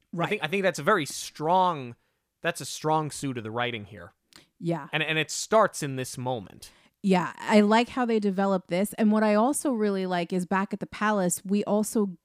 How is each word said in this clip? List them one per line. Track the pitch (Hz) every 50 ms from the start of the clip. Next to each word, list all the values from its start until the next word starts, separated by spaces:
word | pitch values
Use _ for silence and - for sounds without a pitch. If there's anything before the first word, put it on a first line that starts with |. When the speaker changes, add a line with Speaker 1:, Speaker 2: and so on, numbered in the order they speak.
| _ _ -
Speaker 1:
Right. | 170 170
Speaker 2:
I | 151
think, | 208 208 151
I | 156
think | 160 202 190
that's | 190 170 -
a | 147
very | 165 220 190 147
strong, | - - - - - - - 151 156 180 190 185 180 170 147 131 120 117 - _ _ _ _ _ _ _ _ -
that's | 165 170 -
a | 143
strong | - - - - 156 156 160 156 143
suit | - - - 139 127 120
of | 104
the | 110
writing | 110 120 120 120 117 110 104
here. | 101 - 90 85 85 - _ _ _ _ - - _ _ _
Speaker 1:
Yeah. | - 165 165 160 139 143 -
Speaker 2:
And, | 151 156
and | 147 156 156
it | 156 -
starts | - - - - 208 220 208 - - - 156
in | 143 135
this | 131 127 - - -
moment. | 123 127 131 117 92 - - - - - - _ _ _ _ _ -
Speaker 1:
Yeah, | 196 185 180 170 131 - -
I | - - 220 214 208
like | 202 220 226 240 -
how | - 269 247
they | 233 226 220
develop | 208 202 190 185 196 196 196 185 -
this. | - 170 175 202 - -
And | - 226 208
what | 214 214 220
I | 214 208
also | 208 220 262 294 - - 311 254
really | 220 214 208 196 190 190
like | 185 180 175 170 170 -
is | 185 180
back | - 202 190 196 - -
at | 196
the | -
palace, | - - - 214 214 214 202 185 180 - - -
we | 190 196 208 -
also | - 196 214 214 - - 233 208 196 175 - _